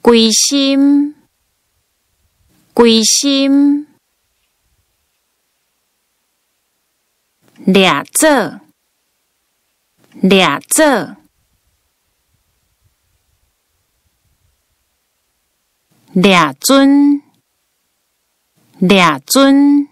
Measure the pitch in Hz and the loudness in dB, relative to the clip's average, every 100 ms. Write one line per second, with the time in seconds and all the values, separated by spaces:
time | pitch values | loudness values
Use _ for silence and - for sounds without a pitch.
0 | - 233 226 220 - 285 269 277 277 285 | 2 2 2 -2 -4 -4 -2 0 0 0
1 | 294 294 _ _ _ _ _ _ _ _ | -2 -8 _ _ _ _ _ _ _ _
2 | _ _ _ _ _ _ _ - 240 226 | _ _ _ _ _ _ _ 0 2 2
3 | 214 - 277 269 277 277 285 285 294 _ | 0 -2 -2 -2 0 0 0 -2 -6 _
4 | _ _ _ _ _ _ _ _ _ _ | _ _ _ _ _ _ _ _ _ _
5 | _ _ _ _ _ _ _ _ _ _ | _ _ _ _ _ _ _ _ _ _
6 | _ _ _ _ _ _ _ _ _ _ | _ _ _ _ _ _ _ _ _ _
7 | _ _ _ _ _ _ - 190 185 143 | _ _ _ _ _ _ 0 0 2 -2
8 | - - 311 277 180 - _ _ _ _ | -6 -2 0 0 -4 -10 _ _ _ _
9 | _ _ _ _ _ _ _ _ _ _ | _ _ _ _ _ _ _ _ _ _
10 | _ - 190 196 175 143 - - 302 240 | _ -4 0 2 0 -4 -6 -2 0 0
11 | 160 226 _ _ _ _ _ _ _ _ | -6 -16 _ _ _ _ _ _ _ _
12 | _ _ _ _ _ _ _ _ _ _ | _ _ _ _ _ _ _ _ _ _
13 | _ _ _ _ _ _ _ _ _ _ | _ _ _ _ _ _ _ _ _ _
14 | _ _ _ _ _ _ _ _ _ _ | _ _ _ _ _ _ _ _ _ _
15 | _ _ _ _ _ _ _ _ _ _ | _ _ _ _ _ _ _ _ _ _
16 | _ 190 185 185 151 131 - 269 277 285 | _ -2 0 2 0 -4 -2 0 2 2
17 | 285 285 _ _ _ _ _ _ _ _ | 0 -2 _ _ _ _ _ _ _ _
18 | _ _ _ _ _ _ _ _ 185 196 | _ _ _ _ _ _ _ _ -2 0
19 | 175 143 - 262 269 277 285 285 285 | 0 -4 -4 0 2 2 2 0 -2